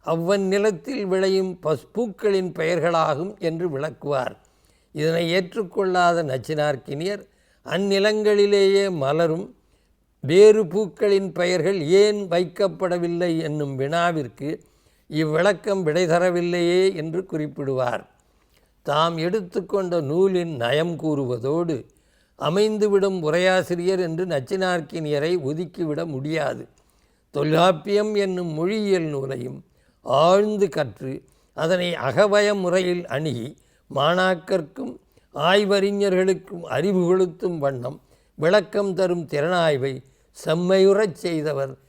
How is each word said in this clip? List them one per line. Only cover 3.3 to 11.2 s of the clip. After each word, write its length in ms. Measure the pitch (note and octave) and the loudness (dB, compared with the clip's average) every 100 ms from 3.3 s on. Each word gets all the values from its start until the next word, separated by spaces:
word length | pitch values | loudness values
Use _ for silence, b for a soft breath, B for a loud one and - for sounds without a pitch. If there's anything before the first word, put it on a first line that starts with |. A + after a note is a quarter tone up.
| G#3 | -4
என்று 280 | E3 D#3+ F3+ | -4 -2 -4
விளக்குவார். 680 | C3+ D#3 A#2+ D3+ C#3 A#2+ - _ _ _ _ _ D3+ | -4 -8 -8 -4 -2 -4 -8 _ _ _ _ _ -4
இதனை 280 | D#3 E3 E3+ | -2 0 0
ஏற்றுக்கொள்ளாத 840 | F3+ F3+ A3+ F#3 - F#3+ F3+ F3 E3+ | -2 -2 -6 -6 -2 0 4 4 2
நச்சினார்க்கினியர் 1000 | D#3 C3 A#2 D#3 D3+ C3+ - C#3+ F3 G3+ - _ _ _ - | 0 -4 -4 -2 0 -2 -6 -8 -6 -8 -12 _ _ _ -6
அந்நிலங்களிலேயே 1200 | D#3+ G3 G3 G3+ G#3+ G#3+ G#3 G3+ G3+ G3 G3 G3 | -2 0 2 2 2 2 4 4 6 4 4 2
மலரும் 560 | F3 C3+ D3+ E3+ D#3+ A3 - _ _ _ _ _ _ | 0 0 2 0 0 -6 -18 _ _ _ _ _ _
வேறு 380 | C3 F3 G#3+ G#3+ F#3 | 2 8 8 8 2
பூக்களின் 640 | F#3 G#3 - G#3 G3 | -2 -4 -2 0 2